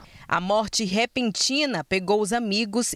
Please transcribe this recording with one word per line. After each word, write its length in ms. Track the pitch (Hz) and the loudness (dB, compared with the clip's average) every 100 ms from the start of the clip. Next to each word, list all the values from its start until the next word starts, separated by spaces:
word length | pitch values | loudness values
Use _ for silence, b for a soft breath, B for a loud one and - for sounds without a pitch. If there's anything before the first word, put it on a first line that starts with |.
| B B - | B B -4
A 100 | 170 | -2
morte 460 | 180 214 208 - | 2 2 2 -2
repentina 960 | 208 196 233 - 240 - - 277 294 196 | 0 0 0 0 -2 0 0 0 0 -2
pegou 380 | 151 190 180 208 | -2 -2 2 2
os 100 | 208 | 2
amigos 640 | 233 226 202 226 220 233 | 0 0 0 0 0 -2